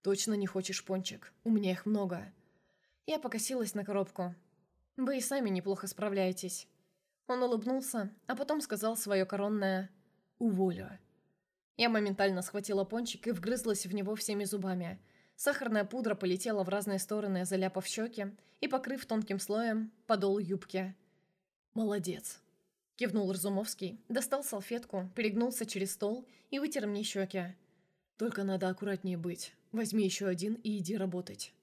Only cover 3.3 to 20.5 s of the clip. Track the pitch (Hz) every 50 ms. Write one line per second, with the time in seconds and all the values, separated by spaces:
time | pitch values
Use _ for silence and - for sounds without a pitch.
3.3 | 220 220 220 - 262 254 226 - - 208 196 202 202 202 190 190 - - 180 175
4.3 | 175 - _ _ _ _ _ _ _ _ _ _ _ - 262 262 277 254 226 -
5.3 | 277 277 254 208 190 180 175 196 196 185 202 190 - - 208 214 196 196 190 185
6.3 | 185 185 - 180 - - - _ _ _ _ _ _ _ _ _ _ _ _ -
7.3 | 247 254 254 247 240 214 196 247 262 269 262 - - 226 196 202 - - _ -
8.3 | 254 - 277 277 302 302 294 - 214 208 208 220 226 220 - 202 202 190 190 190
9.3 | 208 196 202 208 214 208 196 190 190 185 196 190 - _ _ _ _ _ _ _
10.3 | _ _ 233 226 196 185 190 185 170 185 190 196 196 - _ _ _ _ _ _
11.3 | _ _ _ _ _ _ _ _ _ - 233 233 226 214 208 202 196 196 196 202
12.3 | 190 180 180 - - 208 202 - 202 196 196 190 214 233 240 233 - 226 - 226
13.3 | 226 175 170 214 254 240 240 233 208 208 - 180 190 208 190 202 214 214 - -
14.3 | 208 202 208 190 208 196 185 190 185 180 170 170 190 - - _ _ _ _ _
15.3 | _ - - 285 285 - 269 240 214 208 202 202 233 254 233 220 202 196 196 185
16.3 | 180 185 - 233 214 202 185 180 196 208 196 208 196 190 190 - 214 214 214 202
17.3 | 190 180 180 180 196 185 190 190 190 190 190 - - - 220 233 226 220 202 196
18.3 | 208 - _ _ _ _ - - 269 262 262 240 277 254 - - 226 220 214 -
19.3 | 196 190 - - 202 220 233 233 220 220 220 220 - _ _ - 220 196 196 196
20.3 | 196 208 196 170